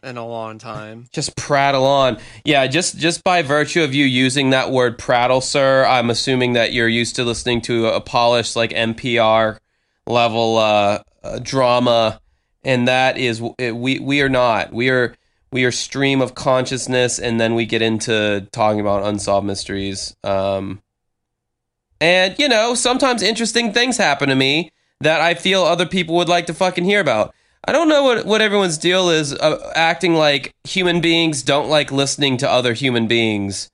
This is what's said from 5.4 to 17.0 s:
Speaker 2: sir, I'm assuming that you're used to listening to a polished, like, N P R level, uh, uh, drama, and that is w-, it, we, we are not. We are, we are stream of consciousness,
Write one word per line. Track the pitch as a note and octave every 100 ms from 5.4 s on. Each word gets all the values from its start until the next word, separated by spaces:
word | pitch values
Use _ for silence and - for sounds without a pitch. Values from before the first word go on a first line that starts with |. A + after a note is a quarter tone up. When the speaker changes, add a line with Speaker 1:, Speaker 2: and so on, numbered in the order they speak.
Speaker 2:
sir, | B2+ D3 C3+ C3+ C3
I'm | B2+ A#2
assuming | A2+ - C3 B2
that | A#2+ A2+
you're | A#2+ A#2
used | A#2 A#2 -
to |
listening | A#2+ A2+ - A#2+
to | A#2 A#2+ A2+
a | F#2+
polished, | - B2 A#2+ A#2+ A2 -
like, | A#2
N | F2 A2+
P | A2+ B2+ A#2
R | A2 A2 A2 G#2+ _ _ _ _ -
level, | A#2 A#2 A2 A2+ A2+
uh, | A2 G#2 G2+ G#2 - _
uh, | - A#2
drama, | A#2+ C#3 B2+ B2 B2 A#2 A2 G#2+ _ _ _ _
and | C3+ B2+ A#2+
that | B2+ C3 -
is | B2+ A2
w-, | A#2 -
it, | B2+ A2+
we, | B2 C3+
we | C3 C#3+
are | C#3
not. | C3 B2 G#2+ E2+
We | A2 B2+
are, | C3 A#2+ - _ _ _
we | B2+ B2+
are |
stream | A#2+ - C3+ C#3 C3+
of | B2 -
consciousness, | - C3 B2+ B2+ A#2 B2+